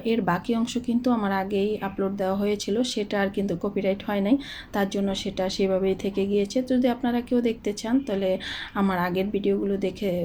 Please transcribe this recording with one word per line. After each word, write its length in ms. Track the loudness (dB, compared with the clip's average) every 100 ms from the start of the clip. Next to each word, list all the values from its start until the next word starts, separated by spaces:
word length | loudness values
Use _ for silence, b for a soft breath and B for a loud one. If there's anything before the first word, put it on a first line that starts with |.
এর 160 | 0 0
বাকি 300 | 2 0 0 0
অংশ 220 | 0 -2
কিন্তু 320 | 0 0 2
আমার 220 | 2 2
আগেই 460 | 0 0 0 0 0
আপলোড 300 | -4 -2 -2 0
দেওয়া 200 | 0 0
হয়েছিল, 460 | 0 0 0 0
সেটা 340 | 0 -2 -2 0
আর 80 | 0
কিন্তু 280 | 0 -2 -2
কপিরাইট 440 | -2 0 0 0
হয় 160 | 0 0
নাই, 160 | 4 2 B B B
তার 180 | -2 0
জন্য 240 | 0 -2
সেটা 340 | -2 -4 -2 -2
সেভাবেই 460 | 0 2 2 2
থেকে 320 | 0 -2 0 0
গিয়েছে। 320 | 2 2 0
যদি 260 | 2 2 2
আপনারা 320 | 2 0 0
কেউ 200 | 0 2
দেখতে 320 | 2 0 -4
চান 220 | -4 0 0
তাহলে 380 | 2 0 0 0 B B B
আমার 240 | 0 2 2
আগের 280 | 0 0 0
ভিডিওগুলো 500 | 0 2 2 2 0
দেখে, 340 | -2 -2 -2 0